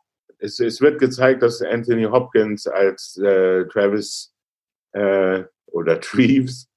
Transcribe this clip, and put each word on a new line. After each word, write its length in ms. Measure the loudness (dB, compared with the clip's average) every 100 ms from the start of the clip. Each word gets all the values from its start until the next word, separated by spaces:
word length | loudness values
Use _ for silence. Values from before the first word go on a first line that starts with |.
| _ _ _ -14
es, 220 | -12 -4
es 220 | -4 2
wird 180 | 2 2
gezeigt, 420 | -2 2 2 4
dass 220 | 0 0
Anthony 400 | -4 -4 0 0
Hopkins 640 | 2 0 2 0 0 -4 -4
als, 500 | 0 0 0 -14 -2
äh, 480 | 0 2 2 0
Travis, 720 | -2 0 0 0 -6 -12 -16 _ _ _ _ _ _
äh, 540 | -4 0 2 0 -2 -6 _
oder 340 | -10 -4 -2 -2
<laughs> 20 |
Treves 680 | -2 0 4 2 0 -8 -18